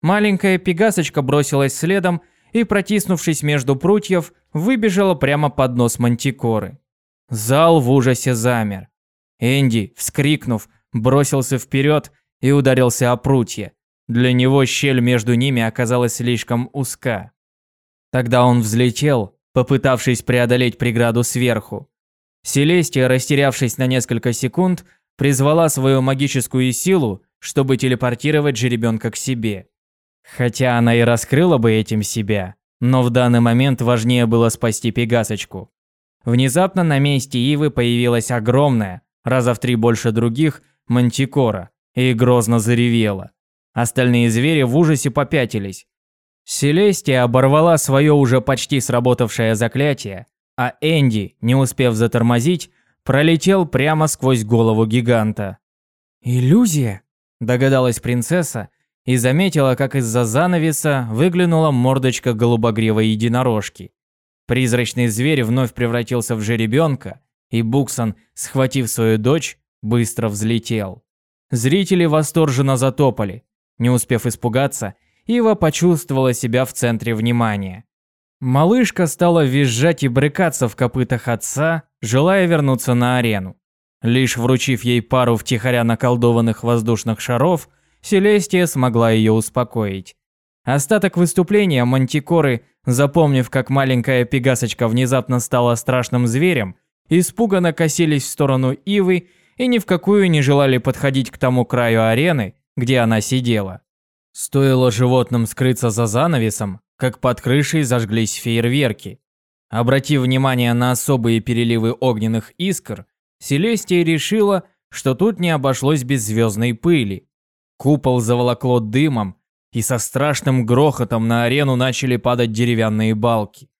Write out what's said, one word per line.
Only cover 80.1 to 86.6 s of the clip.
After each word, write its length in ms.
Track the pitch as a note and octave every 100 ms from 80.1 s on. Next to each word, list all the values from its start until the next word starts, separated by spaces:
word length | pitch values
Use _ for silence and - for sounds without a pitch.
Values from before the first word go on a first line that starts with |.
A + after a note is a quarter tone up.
| A#2+ D3 D3 F3+ - A#2+
в 80 | -
копытах 520 | B2 C3 B2 A#2+ -
отца, 560 | A2+ - - D#3+ E3 - _
желая 440 | A2 B2+ D#3+ G3 F3+
вернуться 480 | E3 C#3 C3 -
на 240 | A#2+ B2 B2+
арену. 400 | A#2 G#2 F#2 - _ _ _ _
Лишь 340 | A#2 B2 B2+ -
вручив 460 | A#2+ B2+ - B2
ей 180 | A#2+ A#2+
пару 340 | A2 C3 A#2+ A#2
втихаря 480 | - A#2+ B2 B2
наколдованных 800 | A#2 A2+ B2+ B2 A#2+ A#2 A2+ A2